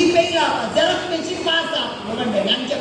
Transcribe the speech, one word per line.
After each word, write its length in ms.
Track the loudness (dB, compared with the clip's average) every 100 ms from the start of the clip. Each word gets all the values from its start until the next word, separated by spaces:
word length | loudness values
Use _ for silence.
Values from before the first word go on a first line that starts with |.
| 6
ಪೇಜ್ 240 | 4 2 2 2
ಆತ 160 | 0 0 2
ಜೆರಾಕ್ಸ್ 340 | 2 2 -2
ಮೆಷಿನ್ 300 | -4 -4 -4 -2
ಪಾಸ್ 280 | 0 0 -4
ಆತು 360 | -4 -8 -6 -4
ಬಂಡೆ. 200 | -2 0 0
ಅಂಚೆ 220 | 0 -2 -4